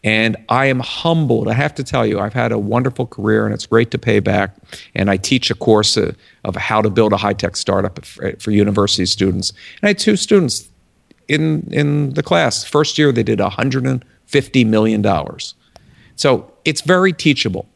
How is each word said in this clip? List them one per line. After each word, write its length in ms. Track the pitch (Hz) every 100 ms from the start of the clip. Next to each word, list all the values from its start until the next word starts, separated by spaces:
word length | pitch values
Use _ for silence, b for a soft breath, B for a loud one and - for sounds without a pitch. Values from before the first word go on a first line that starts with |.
And 340 | 107 110 113 101 -
I 160 | 120 135
am 140 | 127
humbled. 640 | 120 - 165 165 147 117 113
I 60 |
have 220 | 113 147
to 100 | -
tell 220 | 131 139 110
you, 140 | 101
I've 120 | 104
had 200 | 123 117
a 60 | 113
wonderful 480 | 101 117 127 123 123
career, 380 | - 104 107
and 80 | 110
it's 140 | 110 -
great 240 | 113 117
to 80 | -
pay 200 | - 104
back. 380 | 98 101 98 - B B B
And 160 | - 98
I 80 | 98
teach 320 | - 131 -
a 40 |
course, 440 | 110 - 107 104 -
uh, 140 | 85 - b b
of 120 | - 95
how 240 | - 107
to 80 | 107
build 240 | 101 107
a 60 | 98
high-tech 360 | 104 98 90
startup 480 | - - 98 98 -
for, 280 | - - 110 113
for 120 | -
university 540 | 104 104 101 98 -
students. 460 | 90 - 95 95 95
And 340 | - - -
I 40 | 208
had 100 | 196
two 180 | - 208
students 540 | - 202 151 - - _ _ _ _ _ -
in, 400 | 151 160 156 175
in 440 | - 147 147 143
the 80 | 139
class. 420 | - 170 143 -
First 320 | - 147 151 -
year, 140 | 147
they 100 | 120
did 180 | 113 107
a 100 | 95
hundred 360 | - 127 131 131
and 160 | 127 b b
fifty 400 | _ 143 - 135
million 380 | 113 110 110 107
dollars. 520 | 101 92 - - - - b b b b b -
So 340 | 143 123 - _
it's 160 | - 147
very 320 | 143 185 190
teachable. 560 | 160 160 131 113 90 -